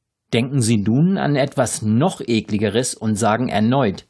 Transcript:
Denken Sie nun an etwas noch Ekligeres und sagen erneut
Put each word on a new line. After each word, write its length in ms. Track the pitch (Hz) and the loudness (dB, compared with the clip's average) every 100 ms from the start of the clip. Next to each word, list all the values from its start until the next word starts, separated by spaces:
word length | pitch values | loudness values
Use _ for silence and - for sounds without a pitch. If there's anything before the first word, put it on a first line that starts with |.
| _ _ _ | _ _ _
Denken 300 | 117 127 139 | -2 0 0
Sie 160 | 110 113 | 2 2
nun 400 | 101 123 175 190 | 2 2 2 2
an 180 | 139 143 | 0 0
etwas 460 | 139 - 117 - | -2 -2 -2 -2
noch 400 | 107 110 175 - - | -2 0 0 -2 -2
Ekligeres 680 | 113 101 104 104 107 127 | -2 -2 -2 0 0 -2
und 220 | - 110 104 | -4 -4 0
sagen 340 | 110 113 127 | 2 2 0
erneut 560 | 104 110 135 113 87 - | 0 2 2 0 -2 -10